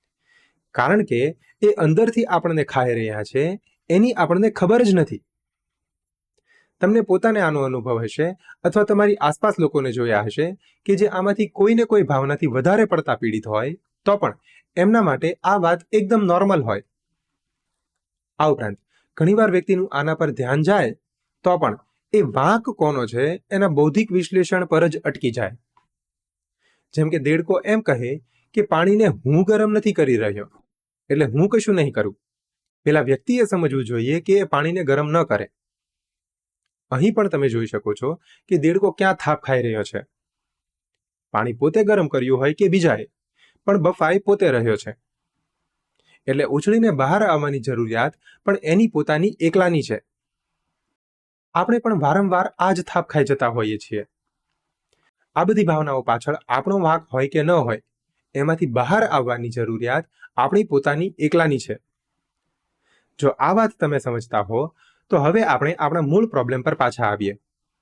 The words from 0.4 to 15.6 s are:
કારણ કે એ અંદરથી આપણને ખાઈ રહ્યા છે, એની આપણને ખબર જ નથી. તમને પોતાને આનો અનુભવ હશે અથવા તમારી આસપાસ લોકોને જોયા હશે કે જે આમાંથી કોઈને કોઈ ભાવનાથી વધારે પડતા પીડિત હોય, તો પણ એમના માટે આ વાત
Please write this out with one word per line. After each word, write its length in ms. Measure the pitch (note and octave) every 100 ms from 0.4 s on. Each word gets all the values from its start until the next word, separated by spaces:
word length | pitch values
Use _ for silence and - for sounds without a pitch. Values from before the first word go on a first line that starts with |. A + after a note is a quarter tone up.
| _ _ _ -
કારણ 280 | C3 G#3 -
કે 160 | A#2+ C#3+ - _ _
એ 120 | G#3 G3+
અંદરથી 500 | D#3 D#3+ A3+ A3+ A3+
આપણને 360 | F3 E3+ D#3+
ખાઈ 300 | C#3 C3+ B2
રહ્યા 300 | A#2 A2 G#2+
છે, 200 | G#2 C3 D#3+ G3+ _ _ -
એની 240 | F3 B3
આપણને 360 | A3 D#3+ F3 A3
ખબર 320 | G#3 F#3 A#3+
જ 80 | A3+ F#3
નથી. 260 | D3+ - - _ _ _ _ _ _ _ _ _ _ _ _ _ _ _
તમને 200 | F#3 A3+
પોતાને 380 | G#3 F#3 A3+ G#3+
આનો 200 | E3+ D3+
અનુભવ 360 | C3+ B2+ A2+ A#2
હશે 260 | A2+ - E3 F#3+ - -
અથવા 200 | F3 G#3
તમારી 340 | G#3 G#3 G#3 G3+
આસપાસ 380 | D3 - G#3+ F#3+
લોકોને 320 | D#3 D3 C3
જોયા 320 | A#2+ A#2+ G#2 G#2
હશે 200 | D3 E3 F#3+ _ _ -
કે 80 | G3
જે 120 | G#3
આમાંથી 420 | F#3 G3 G3+ G#3
કોઈને 360 | - G3+ A#3 A3+
કોઈ 180 | G#3+
ભાવનાથી 440 | C#3+ C#3 C3+ D3 D3+
વધારે 380 | B2 C3 G#3 G#3+
પડતા 300 | E3 D#3 A#2+
પીડિત 300 | A#2 G#2+ A2
હોય, 280 | G#2+ C3 F3 _ _ -
તો 80 | G3+
પણ 160 | C#3+ - _ _ _ -
એમના 240 | F#3+ A3+
માટે 280 | F#3 C3 D#3+ -
આ 140 | F3+
વાત 280 | G3+